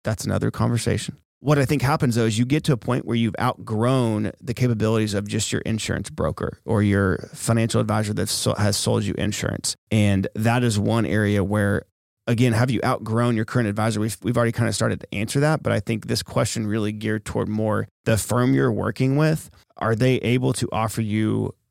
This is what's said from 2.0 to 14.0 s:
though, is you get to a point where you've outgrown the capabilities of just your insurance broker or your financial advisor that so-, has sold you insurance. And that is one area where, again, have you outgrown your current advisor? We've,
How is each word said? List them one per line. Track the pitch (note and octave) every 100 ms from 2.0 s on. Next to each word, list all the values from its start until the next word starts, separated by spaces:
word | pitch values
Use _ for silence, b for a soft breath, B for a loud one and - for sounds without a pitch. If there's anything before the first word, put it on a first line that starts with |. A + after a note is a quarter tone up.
| B2+
though, | A#2 A2+
is | G#2+
you |
get | B2 D3
to | -
a | A#2+
point | - B2+
where | - A#2
you've | A2+ -
outgrown | B2+ - - G#2+ A#2+ C3 A#2 G#2+ G#2+ -
the | G2+
capabilities | A#2 B2 A2 A2 A2+ G#2+
of | G2+ G#2
just | G#2+ -
your | A#2
insurance | - A2 - - -
broker | D3+ D#2 - - -
or | - G#2+
your | G#2 G2 G2 - -
financial | - - A2+ A2+ A#2
advisor | A2 G#2+ G#2
that | G#2 G#2
so-, | - -
has | - G#2 G2+
sold | A#2 A2
you | G2+ -
insurance. | G#2 - - - - - _
And | G#2+ G#2 F#2+ G2 -
that | A2+ B2
is | A#2+ G#2
one | G#2+ A2+
area | E2 G#2+ G#2 G#2
where, | G2 G#2 G2+ G2 - _ _ _ -
again, | A#2 B2
have | A2 C3
you | A#2
outgrown | B2 - A2 A2+ A#2+
your | A2+
current | A2+ B2+ A2
advisor? | G#2 A2+
We've, | G#2+